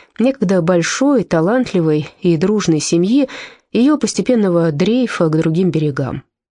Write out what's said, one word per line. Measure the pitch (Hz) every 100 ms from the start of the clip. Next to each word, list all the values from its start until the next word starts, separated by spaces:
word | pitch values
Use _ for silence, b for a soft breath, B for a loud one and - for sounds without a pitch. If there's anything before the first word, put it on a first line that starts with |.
| B B
некогда | 247 269 185 190
большой, | 165 170 165 - 277 269
талантливой | 175 165 170 254 240 185 160 151 147 -
и | 180 160
дружной | 185 214 185 156
семьи, | - 170 185 269 262 B B B B
ее | 208 262 302
постепенного | 214 - 190 240 196 170 165
дрейфа | 143 196 247 240 - 165
к | 156
другим | 160 160 190
берегам. | 156 151 135 131 - - _ _